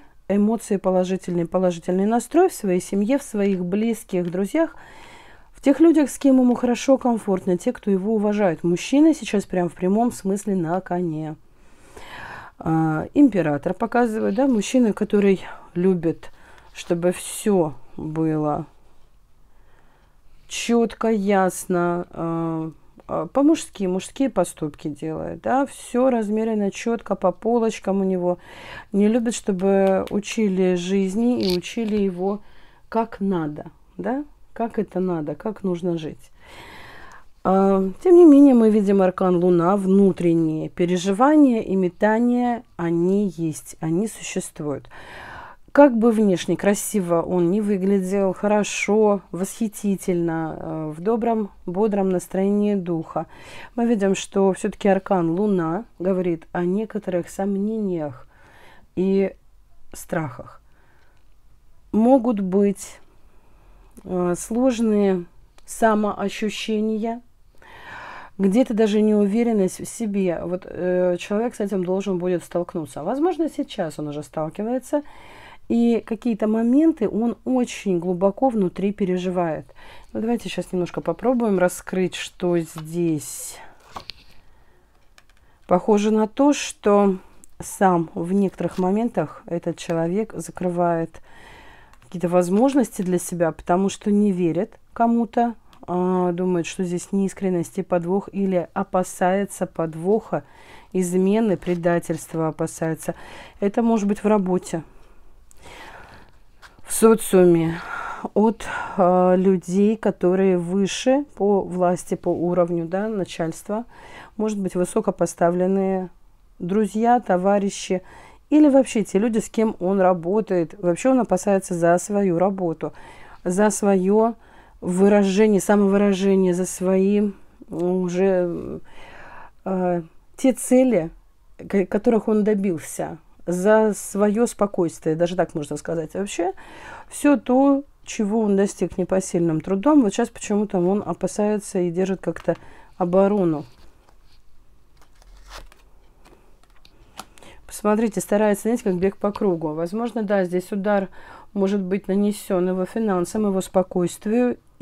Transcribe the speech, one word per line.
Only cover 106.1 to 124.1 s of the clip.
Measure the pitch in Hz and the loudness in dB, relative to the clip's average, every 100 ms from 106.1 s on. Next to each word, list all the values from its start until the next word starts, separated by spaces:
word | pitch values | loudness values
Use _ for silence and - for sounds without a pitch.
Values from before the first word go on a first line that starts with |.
| - - - - - - - - | -20 -20 -20 -20 -20 -20 -20 -8
в | |
социуме, | - 226 220 - 190 180 170 160 170 - - - - - | 4 6 6 4 6 6 6 2 -4 -8 -12 -10 -12 -6
от, | - 220 214 - - - - | 0 0 0 -6 -10 -6 0
а, | 180 180 185 185 | 4 4 4 4
людей, | 185 185 170 185 202 220 | 4 2 0 2 2 2
которые | 208 190 180 190 190 180 | -2 0 0 2 2 2
выше | 170 190 190 - 254 269 294 - | 0 -2 -2 -2 0 2 0 -2
по | 202 196 | 0 2
власти, | 170 180 180 180 - 185 | 0 0 0 0 -2 -6
по | 180 | -2
уровню, | 165 175 180 175 170 165 | -2 0 2 0 0 -4
да, | 190 214 | -4 -4
начальства, | 214 170 - 165 165 - 208 240 - - - - - | -4 -6 -6 -8 -8 -8 -8 -8 -16 -20 -20 -16 -6
может | 214 208 | -4 -2
быть, | 185 180 | -4 -2
высокопоставленные | 180 - - - 170 - 170 180 185 196 190 190 180 - - _ _ - | -2 -2 -2 0 -2 0 0 2 2 0 0 -2 -4 -12 -20 _ _ -10
друзья, | 175 202 208 214 233 240 | -2 0 0 0 2 2
товарищи, | - 180 190 202 196 - - 185 - - - - - | 2 0 2 2 0 -4 -4 -4 -6 -20 -20 -16 2
или | 302 302 | 6 6
вообще | 269 254 226 | 6 4 0
те | 190 190 | 0 0
люди, | 233 220 | 0 0
с | - | -2
кем | - 220 - | 0 -2 0
он | 180 196 | 0 2
работает. | 180 180 165 208 214 185 156 - | 4 2 0 -2 0 0 -2 -2
Вообще | 180 170 262 | -2 0 2
он | 262 | 2
опасается | 220 180 - 196 - | 2 0 2 0 0
за | 175 170 180 | 0 2 2
свою | - 202 196 165 | 0 -2 0 2
работу, | 185 190 175 160 151 - - - - - | 0 0 -4 -4 -8 -10 -20 -20 -20 -10
за | 175 185 214 | -4 0 2
свое | 202 202 196 185 | 2 2 2 4